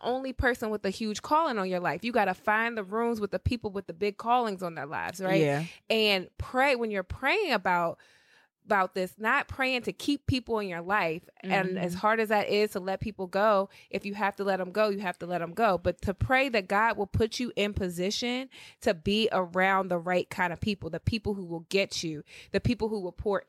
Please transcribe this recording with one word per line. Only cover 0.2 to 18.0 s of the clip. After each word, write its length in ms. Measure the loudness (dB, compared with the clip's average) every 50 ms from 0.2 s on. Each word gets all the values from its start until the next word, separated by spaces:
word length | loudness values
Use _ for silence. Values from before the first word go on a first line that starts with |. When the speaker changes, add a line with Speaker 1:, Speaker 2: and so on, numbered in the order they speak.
| -2 -4 -2
Speaker 1:
person 380 | 0 2 2 2 0 -2 -4
with 120 | -2 -2 -2
a 40 | -4
huge 320 | -2 -2 -4 -4 -4 -4
calling 360 | -2 2 2 4 4 2 0
on 120 | 0 0 0
your 100 | 0 0
life. 240 | 0 -2 -2 -2 -2
You 80 | 0
gotta 220 | 2 2 2 2 0
find 440 | 0 0 2 2 2 2 0 -2
the 60 | -4 -6
rooms 380 | -4 -2 0 0 0 0 -2
with 100 | -2 -4
the 80 | -2 -2
people 320 | -2 -2 -2 -2 -4 -6
with 160 | -6 -6 -8
the 60 | -8 -6
big 240 | -4 -4 -4 -4
callings 440 | -2 0 2 2 2 2 0 -2 -4
on 140 | -6 -6 -6
their 100 | -8 -8
lives, 340 | -6 -6 -6 -6 -6 -6 -4
right? 180 | 0 2 4 4
Speaker 2:
Yeah. 240 | 4 4 2 0 -2 -4 -8 -8 _ 0
Speaker 1:
And 380 | 2 2 4 4 2 2 0 -4 -8
pray 380 | -10 -8 -2 0 2 4 4 2
when 160 | 2 0 -2
you're 120 | -2 -4 -4
praying 500 | -6 -6 -4 0 0 2 2 2 2 0
about, 440 | 2 2 2 2 2 2 0 -2 -6 -12 -20 -20 _ _ _ _ _ _ _ _ _ _
about 300 | 0 2 2 2 2 0
this, 220 | -2 -2 -2 -4
not 300 | -2 0 2 2 2 0
praying 340 | -2 -2 -2 0 0 0 0
to 100 | -2 -4
keep 360 | -6 -4 -2 -2 -2 0 _
people 320 | 0 0 0 0 -2 -2 -2
in 80 | -2 -4
your 140 | -6 -6 -2
life. 400 | 0 0 2 2 0 0 -4 -8 -14 -18 -12
And 280 | -4 0 0 2 2 0
Speaker 2:
Mm-hmm. 80 | -2 -2
Speaker 1:
as 160 | -2 -2 -2
hard 240 | 0 2 2 2 2
as 100 | 2 2
that 180 | 2 2 2
is 240 | 2 2 2 2 0
to 80 | 0 -4
let 220 | -4 -4 -4 -4
people 240 | -6 -8 -8 -8 -8
go, 440 | -4 0 2 4 4 4 4 2 0 -6 -16 -10 -8
if 160 | -8 -6 -6
you 80 | -6 -4
have 220 | -2 -2 -2 -2
to 80 | 0 0
let 180 | 0 0 0
'em 100 | -2 -2
go, 180 | 0 2 2 2
you 100 | 0 -2
have 180 | -4 -6 -6 -6
to 60 | -6
let 160 | -4 -4 -4
'em 120 | -4 -4 0
go. 260 | 2 2 4 2 2
But 200 | 0 -2 -2 -2 -2
to 100 | -4 -2
pray 340 | -2 0 2 4 4 4 4
that 180 | 2 0 0
God 280 | 2 2 2 2 2 2
will 120 | 0 -2
put 320 | -2 0 0 0 0 0 -2
you 120 | -4 -2 0
in 180 | 0 0 0 0
position 760 | -2 -4 -4 -2 -2